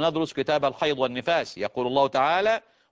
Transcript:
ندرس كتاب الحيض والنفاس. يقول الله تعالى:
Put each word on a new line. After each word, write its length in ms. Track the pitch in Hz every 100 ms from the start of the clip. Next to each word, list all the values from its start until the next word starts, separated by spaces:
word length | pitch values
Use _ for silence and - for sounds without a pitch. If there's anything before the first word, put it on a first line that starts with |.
| 160
ندرس 280 | 156 160
كتاب 320 | - 135 151 139
الحيض 340 | - 156 139
والنفاس. 580 | 127 123 123 165 117 -
يقول 300 | 101 - 123
الله 200 | 139 139
تعالى: 540 | 131 139 175 208 226 - _ _